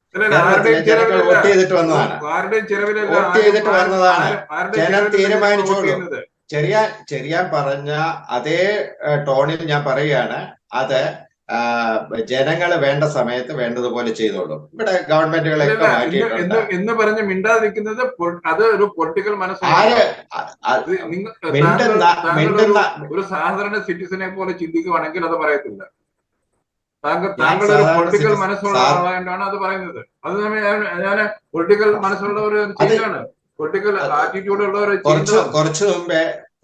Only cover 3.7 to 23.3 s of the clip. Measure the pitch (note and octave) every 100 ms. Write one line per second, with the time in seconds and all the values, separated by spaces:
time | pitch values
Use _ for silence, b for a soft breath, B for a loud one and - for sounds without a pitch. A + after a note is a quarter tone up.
3.7 | F#3+ F#3 F#3+ F#3 E3+ D3+ - - D#3+ F3+
4.7 | D3+ E3+ G3 G#3 G3+ G3+ G#3+ G3+ G#3 F#3+
5.7 | G3 E3 F#3 F3 C#3 - _ - D3+ E3
6.7 | G#3+ G#3+ - - C#3 C#3+ E3+ F#3 D3+ C#3
7.7 | C#3 C#3+ D3+ E3 D#3 - B2 D3+ E3+ G3
8.7 | G#3 - - D3+ D3 - C#3+ D3 D#3+ D#3+
9.7 | D3 C#3+ C3 D3+ C3 A#2+ B2+ - - -
10.7 | B2 - C3 - - - _ - A#2 A#2+
11.7 | A#2 A#2 A2 - A2+ A2+ C3 C3+ E3+ F3
12.7 | E3+ C#3 C#3+ D3+ C3 A#2+ B2 B2+ C#3+ A#2+
13.7 | A#2+ A#2+ A#2 A#2+ G#2+ A2 G2 F2+ D#2 -
14.7 | - A3 F3+ D3+ D#3 D#3+ E3 D#3 D3+ C#3+
15.7 | D3 - - - F#3+ A3+ - F3+ A3 G#3
16.7 | F3+ G#3 A3 G#3 G#3+ G3+ F#3+ G#3+ A3+ G#3+
17.7 | G#3+ G#3 A3+ B3+ - E3+ F3 E3 D#3+ A3+
18.7 | G3 G3+ E3 D#3+ G3 G#3 G3+ F#3 F#3+ C#3
19.7 | F3 A3 A#3+ - - - - - - -
20.7 | B2+ B2 F#3 - F3+ G#3+ - E3 C#3 D3
21.7 | - A#3 F#3+ E3+ E3 E3+ D#3 E3 G3+ G#3+
22.7 | G#3 E3 D3+ D3+ E3 F#3+